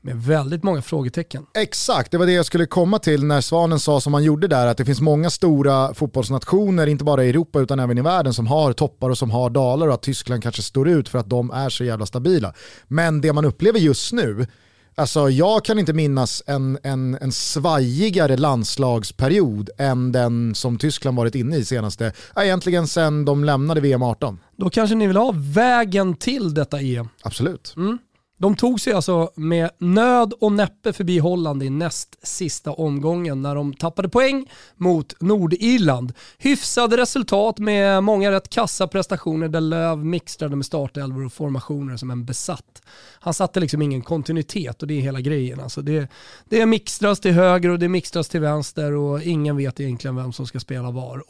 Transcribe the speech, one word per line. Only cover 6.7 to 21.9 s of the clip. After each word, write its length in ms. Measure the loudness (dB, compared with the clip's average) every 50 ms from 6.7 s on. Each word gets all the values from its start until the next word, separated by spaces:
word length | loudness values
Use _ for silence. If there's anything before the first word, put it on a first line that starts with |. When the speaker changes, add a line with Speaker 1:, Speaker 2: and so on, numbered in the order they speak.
| 2 2 2
Speaker 2:
inte 160 | 2 2 0 2
bara 220 | 2 2 4 4
i 40 | 4
Europa 300 | 4 2 0 0 0 0
utan 200 | 0 2 0 0
även 180 | 0 0 0
i 40 | 2
världen, 320 | 2 2 2 2 2 0 0
som 140 | 0 0
har 260 | 0 2 2 2 2 2
toppar 360 | 0 -2 -2 -2 -2 -2 -2
och 80 | 0
som 140 | 0 -2 0
har 180 | 0 0 0 2
dalar 380 | 2 2 2 2 2 2 2
och 60 | 2 0
att 80 | 0
Tyskland 420 | -2 -4 -6 -6 -4 -4 -4 -4 -4
kanske 180 | -4 -6 -6
står 280 | -6 -4 -2 0 2 4
ut 200 | 4 2 2 0
för 100 | -4 -4
att 100 | -2 -2
de 220 | -2 -2 -2 -2
är 180 | -4 -4 -4 -4
så 140 | -4 -4 -4
jävla 220 | -4 -4 -4 -4
stabila. 480 | -4 -4 -2 0 2 2 2 0 -2 -8 -12 -20 -20 -20 -18 _
Men 340 | -4 -2 0 2 2 0 2
det 120 | 2 2 2
man 120 | 2 2
upplever 340 | 0 0 2 2 4 4 4
just 340 | 4 4 2 2 -2 -4 -2
nu, 340 | -2 -2 -2 -2 -4 -6 -6 -8 _ _ _ _ _ _ _ -4
alltså 340 | -4 -2 0 0 2 2 4
jag 360 | 4 4 4 4 4 2 2
kan 140 | 0 0 0
inte 140 | 2 2 2
minnas 500 | 2 2 2 2 2 0 -2 -4 -6 -6
en, 320 | -4 -4 -2 -2 -2 -4 -4 -4
en, 340 | -4 -4 -2 -2 -2 -4 -4
en 100 | -4 -4
svajigare 1040 | -4 -4 -4 -4 -4 -2 0 2 2 2 2 2 0 0 0 2 2 2 2 4 2
landslagsperiod 1300 | 2 2 2 2 0 0 -2 -2 -2 0 0 0 -2 -4 -6 -4 -2 0 2 4 4 2 2 0 -4 -6 -8 -6
än 340 | -2 -2 0 0 0 0 0
den 440 | 0 0 0 0 0 0 -2 -2 -2
som 220 | -4 -4 -4 -4
Tyskland 400 | -2 -2 -2 -2 -2 -4 -2 -2
varit 180 | 0 0 0 -2
inne 220 | -2 -4 -2 -2
i 80 | -2 -2
senaste, 480 | -2 -2 -4 -4 -4